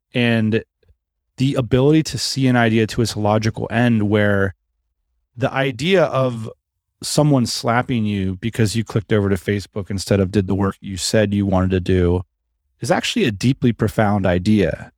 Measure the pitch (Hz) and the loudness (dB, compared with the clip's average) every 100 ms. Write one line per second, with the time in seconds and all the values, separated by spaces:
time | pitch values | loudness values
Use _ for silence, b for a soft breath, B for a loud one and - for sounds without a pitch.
0 | _ 127 120 117 110 110 - _ _ _ | _ -2 0 2 0 -2 -4 _ _ _
1 | _ _ _ - 135 135 117 127 139 156 | _ _ _ -4 -2 -2 0 2 4 2
2 | 151 117 - 135 131 123 117 110 110 - | 0 -4 -6 -2 0 2 2 2 0 0
3 | 113 107 104 110 110 110 110 110 120 113 | -2 -2 0 2 0 -4 -4 0 2 2
4 | 104 104 104 101 98 - _ _ _ _ | 2 2 2 2 -2 -6 _ _ _ _
5 | _ _ _ 117 127 131 135 110 165 190 | _ _ _ -6 -4 -2 -4 -2 0 2
6 | 151 131 131 117 110 - _ _ _ - | 2 0 -2 -4 -10 -16 _ _ _ -14
7 | - - 151 135 113 - 127 117 127 120 | -4 2 4 4 0 -2 -2 -2 0 -2
8 | 107 101 95 92 113 - 107 113 107 113 | -2 -2 -4 -4 -6 0 0 0 -4 -4
9 | - 107 98 98 - 101 - 104 92 98 | 0 0 2 0 -2 -4 -6 -10 -8 -6
10 | - 101 92 104 92 95 98 - 101 90 | 0 2 2 0 0 0 -2 -4 -10 -8
11 | - 110 104 101 98 92 92 95 87 92 | -2 2 2 2 0 2 2 0 0 2
12 | 87 90 - _ _ _ _ _ 120 185 | 2 0 -6 _ _ _ _ _ -4 -2
13 | - 247 151 98 120 139 127 110 107 - | -2 0 0 0 0 2 0 0 0 0
14 | 104 101 92 87 92 107 85 - - | 0 2 0 0 2 2 2 -2 -10